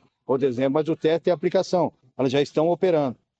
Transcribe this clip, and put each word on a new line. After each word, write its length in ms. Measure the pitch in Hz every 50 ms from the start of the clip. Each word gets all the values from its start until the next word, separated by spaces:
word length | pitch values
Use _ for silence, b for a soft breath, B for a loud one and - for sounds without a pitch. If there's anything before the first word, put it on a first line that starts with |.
| _ _ _ _ _
ou 120 | - 123 135
dezembro, 340 | 131 139 123 117 135 139 135
mas 160 | 156 156 143
o 80 | 160
teste 320 | - - 156 160 170 - 185
é 40 | 175
a 20 |
aplicação. 580 | 156 - 180 - 190 175 - - 180 160 117 - _ _ _ _
Elas 160 | - - 135 120
já 100 | 139 147
estão 260 | - - 156 151 170
operando, 480 | 175 160 - 185 170 156 147 131 110 - _ _ _